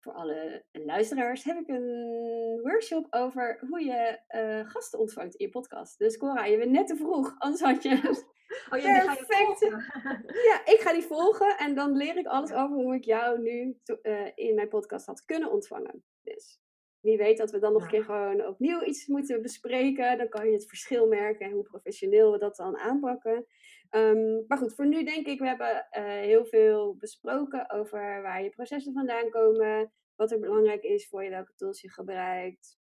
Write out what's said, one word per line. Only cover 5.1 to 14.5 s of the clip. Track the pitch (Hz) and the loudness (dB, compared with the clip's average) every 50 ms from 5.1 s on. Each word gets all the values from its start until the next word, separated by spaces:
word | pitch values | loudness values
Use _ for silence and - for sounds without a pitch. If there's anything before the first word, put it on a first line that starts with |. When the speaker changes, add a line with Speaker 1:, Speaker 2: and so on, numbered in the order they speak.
| - - - 180 - | -2 -10 -12 -12 -8
Speaker 1:
in | - 403 | -8 -8
je | - - | -6 -6
podcast. | 247 262 - - - - - - _ | -8 -12 -10 -14 -14 -14 -16 -6 _
Dus | 202 220 220 | 0 0 0
Cora, | 220 - 277 277 247 208 | 0 -4 -2 -2 -2 2
je | 208 208 220 | 2 2 2
bent | 233 247 | 4 4
net | 262 311 381 | 4 4 4
te | - 330 | 2 -2
vroeg, | 294 302 311 370 294 262 269 - - | -4 -2 -2 0 0 -2 -2 -4 -6
anders | - 277 294 285 320 | -4 -4 -2 2 2
had | 269 254 262 - | 2 2 2 2
je | 277 | 2
Speaker 2:
<laughs> | 269 - - 539 - - - _ _ _ _ _ 427 508 - - | 0 2 2 0 -2 -2 -4 _ _ _ _ _ -14 -12 -10 -4
Oh | - - | -4 0
ja, | 285 392 392 370 | 4 6 6 6
die | 381 381 | 6 4
ga | 381 | 0
je | - - | -4 -2
Speaker 1:
perfecte | - 427 392 415 427 381 - 440 415 | 2 4 4 4 4 4 2 0 0
Speaker 2:
volgen. | 427 226 240 - - 269 - 269 254 202 226 - 311 | 0 -4 -10 -10 -12 -10 -6 -6 -8 -8 -8 -8 -4
<laughs> | 415 494 453 | 4 6 6
Speaker 1:
Ja, | 392 - - - 427 | 6 6 8 8 8
ik | 440 | 8
ga | - 359 330 | 8 4 2
die | 339 330 | 0 0
volgen | - 311 302 339 392 427 427 403 403 392 - | -2 -2 2 4 4 4 6 4 4 4 2
en | 285 294 285 | 0 -2 0
dan | 262 285 285 277 | 0 0 2 2
leer | 269 285 302 339 | 0 0 0 -2
ik | 359 349 | -4 -4
alles | - - 262 302 302 | -2 -2 -2 -2 -2
Speaker 2:
Ja. | 285 247 269 | -2 -2 -2
Speaker 1:
over | 285 285 | 0 0
hoe | 277 247 254 254 | -2 0 0 -2
ik | 262 254 | -2 2
jou | 226 220 226 240 240 240 233 233 | 2 2 2 2 0 0 0 -2
nu | 226 240 240 247 262 247 _ _ | -2 -4 -4 -6 -6 -8 _ _
to-, | - 233 220 _ | -10 -10 -6 _
eh, | 220 214 208 202 185 - | -4 -4 -4 -4 -8 -8
in | - - 233 | -6 0 0